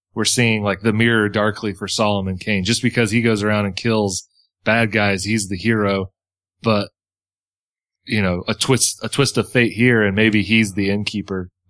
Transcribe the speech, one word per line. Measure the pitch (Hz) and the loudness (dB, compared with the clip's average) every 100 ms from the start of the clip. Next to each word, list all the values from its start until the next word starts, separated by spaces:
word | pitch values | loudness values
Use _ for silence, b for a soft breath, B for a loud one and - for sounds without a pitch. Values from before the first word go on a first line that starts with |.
| _ | _
we're | - 107 | -4 -2
seeing, | - 117 110 | 2 2 2
like, | 104 95 | 0 -2
the | 107 | 0
mirror | 107 113 113 104 | 2 2 2 0
darkly | 107 104 101 110 | 0 0 -2 -6
for | 90 101 | -6 -6
Solomon | - 107 101 95 92 | -2 0 0 -2 -6
Kane. | - 104 | -4 -2
Just | 92 117 | 0 0
because | 127 123 113 | 0 0 0
he | 113 | 2
goes | 117 107 | 0 0
around | 104 107 | 0 0
and | 101 | -2
kills | 95 120 110 104 90 - _ _ _ | -4 -2 0 0 -4 -10 _ _ _
bad | - 113 113 | 0 2 2
guys, | 107 104 95 | 0 0 0
he's | 98 113 95 | -2 -2 -2
the | 95 | -4
hero. | 101 113 101 98 95 _ _ _ _ _ | 0 0 2 0 -4 _ _ _ _ _
But, | 113 107 101 _ _ _ _ _ _ _ _ _ _ _ | 0 0 -2 _ _ _ _ _ _ _ _ _ _ _
you | - 113 | -6 -2
know, | 95 87 - | 0 -2 -4
a | |
twist, | 110 - 127 - - | -4 0 2 0 -4
a | 113 | -4
twist | - 135 - | -2 0 0
of | 104 | 0
fate | 127 117 | 2 0
here, | 101 123 117 | 2 2 4
and | 104 | 2
maybe | 98 110 104 | 2 2 2
he's | 92 113 107 | 2 2 2
the | 95 98 | 0 0
innkeeper, | 101 104 107 90 95 90 _ _ | 0 -2 -6 -6 -8 -8 _ _